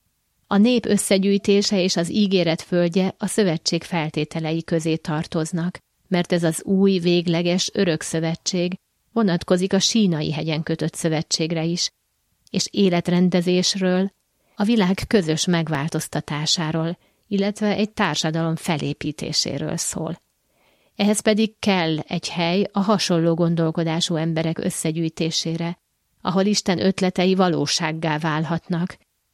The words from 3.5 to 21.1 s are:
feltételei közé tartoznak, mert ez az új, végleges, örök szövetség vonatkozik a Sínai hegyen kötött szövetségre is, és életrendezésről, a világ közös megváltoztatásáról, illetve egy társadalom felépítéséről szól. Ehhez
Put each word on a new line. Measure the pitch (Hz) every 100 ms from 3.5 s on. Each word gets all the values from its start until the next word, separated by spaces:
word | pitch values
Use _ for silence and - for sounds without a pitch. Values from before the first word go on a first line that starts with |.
| 156 - 170
feltételei | - 175 156 156 151 165 160 165
közé | - 165 160 160
tartoznak, | - 151 - 170 156 170 175 - _ _ _
mert | 180 175
ez | 175
az | 165 160
új, | - 190 196 185
végleges, | 175 175 175 165 175 180 -
örök | - 185 156
szövetség | - 165 160 165 - 180 175 185 _ _ _
vonatkozik | 233 208 170 - 185 196
a | 190
Sínai | - 226 196 156 156
hegyen | 151 156 151
kötött | 165 160 160
szövetségre | - 170 156 - - 160 165
is, | 165 175 - - _ _ _ _ _
és | 196 -
életrendezésről, | - 190 175 175 180 180 180 175 180 180 196 185 180 196 - _ _ _ -
a |
világ | 208 233 180 196 -
közös | 220 160 156 -
megváltoztatásáról, | 170 160 147 156 156 - 151 - 151 156 - 156 160 165 180 _ _ _
illetve | 202 196 208 214 190
egy | 214
társadalom | - 185 151 160 165 165 160
felépítéséről | - 151 143 - 151 - - 160 - - 156 165
szól. | - - 160 170 _ _ _ _ _ _ _ -
Ehhez | 202